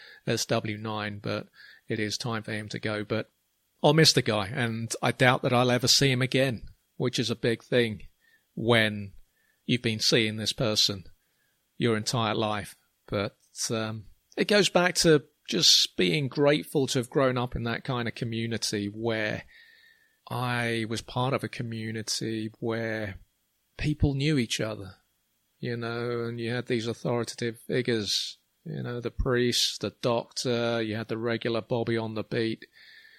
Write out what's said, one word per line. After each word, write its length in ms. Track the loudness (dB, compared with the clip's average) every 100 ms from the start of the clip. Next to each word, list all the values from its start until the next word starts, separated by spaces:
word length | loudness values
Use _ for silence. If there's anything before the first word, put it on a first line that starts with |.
| -20 -10 -4
S 180 | -2 0
W 320 | -2 -2 -6
nine. 400 | -6 -6 -6 -6
But 300 | -6 -6 -8 -20 -20 -14 -6
it 120 | -4
is 200 | -4 -4
time 240 | -4 -6
for 80 | -6
him 180 | -8 -8
to 100 | -6
go. 240 | -4 -4
But 280 | -2 -4 -4 _ _ _ _ _
I'll 120 | 4
miss 200 | 8 8
the 80 | 6
guy, 240 | 4 0 -2
and 400 | -2 -4 -4 -6 -2
I 100 | 0
doubt 300 | 2 2 2
that 120 | 2
I'll 180 | 2 4
ever 160 | 2 4
see 240 | 4 4
him 100 | 2
again, 460 | 0 0 0 -2 -10 -18 _ -4
which 200 | -2 -2
is 140 | -2
a 40 | -2
big 280 | -2 -2
thing 400 | 0 2 2 -2 -12 _ _ _ _
when 600 | -2 4 4 4 -2 -10 -14 -20 _ _ _ -2
you've 160 | 0
been 200 | 0 0
seeing 360 | 2 2 2 -2
this 160 | -4
person 520 | -2 0 2 2 0 -10 -20 _ _ _ _ _ -2
your 180 | 0 0
entire 380 | 0 0 0 0
life. 400 | -2 -2 -8 -16 _ _ -6
But, 280 | -4 -4 -8 _ -8 -4
um, 320 | -2 -4 -8 -12 -20 _ -2
it 120 | 2
goes 220 | 4 4
back 240 | 4 2 4
to 280 | 6 6 2 _ -6
just 480 | 2 6 6 4 2
being 300 | 2 2 0
grateful 580 | 2 4 4 0 0 2
to 120 | 0
have 100 | 0
grown 300 | 2 2 2
up 160 | -2 -4
in 80 |
that 200 | -4 -4
kind 240 | -4 -4 -2
of 60 |
community 720 | -4 -4 -2 -2 -2 -2 -2 -2
where 600 | -2 -2 0 -2 -4 -8 -20 -20 -20 -20 _ _ _ -8
I 560 | -4 -2 -2 -2 -2 -4
was 120 | -6
part 320 | -4 -2 0
of 100 | -2
a 60 | -4
community 1040 | -8 -8 -8 -8 -8 -6 -4 -4 -4 -6 -6
where 560 | -4 -2 -4 -4 -6 -10 -16 _ _ _ _ -4
people 360 | -2 2 2
knew 240 | 2 2 2
each 240 | 0 -2
other, 340 | -4 -6 -12 -16 _ _ _ _ _ -10
you 160 | -8 -6
know, 500 | -6 -4 -4 -4 -4
and 140 | -4
you 120 | -4
had 160 | -4 -2
these 180 | -2 -2
authoritative 720 | -4 0 0 -2 -4 -6 -6
figures, 760 | -2 0 2 0 0 -2 -4 -10 _ _
you 200 | -10 -8
know, 160 | -6 -6
the 80 | -6
priest, 720 | -2 2 2 2 2 0 -2
the 120 | -6 -2
doctor, 760 | 0 0 -2 -4 -2 0 0 0
you 160 | -2 -4
had 120 | -4
the 100 | -4
regular 440 | -2 -2 -2 -2
Bobby 360 | 0 -2 0 0
on 160 | -2
the 100 | -6
beat, 440 | -4 -2 -2 -4 -10 -20 -20 -20 -20